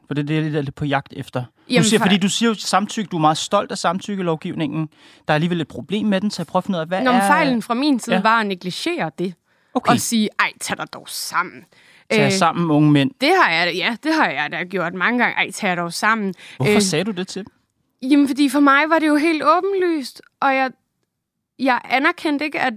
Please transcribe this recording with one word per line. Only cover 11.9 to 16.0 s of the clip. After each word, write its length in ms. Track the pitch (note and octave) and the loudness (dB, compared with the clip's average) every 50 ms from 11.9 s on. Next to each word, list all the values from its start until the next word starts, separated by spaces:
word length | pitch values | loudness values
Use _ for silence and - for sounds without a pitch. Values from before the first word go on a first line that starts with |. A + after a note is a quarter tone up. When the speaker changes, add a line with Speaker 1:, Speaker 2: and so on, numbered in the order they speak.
| _ _ _ - | _ _ _ -2
Speaker 1:
Tag 140 | A3+ G#3+ G#3 | 2 2 2
Speaker 2:
Øh, 60 | G3 | 2
Speaker 1:
sammen, 400 | G3 F#3+ F3+ E3 - F3 E3+ E3 | 2 2 2 2 2 0 0 2
unge 200 | D3 D3 D3+ D3+ | 4 6 6 6
mænd. 200 | D3 C#3+ C3+ C3 - - | 6 4 4 0 -2 0
Speaker 2:
det 80 | B3+ D4+ F#4+ F#4 D#4 | 2 4 4 4 4
har 80 | G3+ | 4
jeg 160 | E3 E3 F3 | 4 2 2
da, 40 | F3 | 0
ja, 240 | D#3+ E3+ E3 G#3 A#3 - - | 0 -2 -4 -4 -4 -4 -4
det 100 | D#4 D#4+ | -2 0
har 160 | D#4 B3 F3+ | 0 0 0
jeg 220 | C#3 C#3 D3 D3 | 0 -2 -6 -6
da 120 | E3 D#3 F3+ | -6 -8 -8
gjort 300 | F3+ G3 F#3 E3 E3+ F3 | -6 -4 -4 -4 -4 -4
mange 260 | F#3 F3+ G#3 A#3+ B3 | -2 -2 -2 0 0
gange. 160 | A3+ F#3 - | 0 0 0
"Ej, 160 | - F3+ - | -2 -4 -6
tag 180 | F#3+ - - F#3+ | -6 -4 -4 -2
dig 80 | F3+ | -2
dog 160 | F3 F3 E3+ E3+ | -2 -4 -6 -4
sammen." 400 | - | -2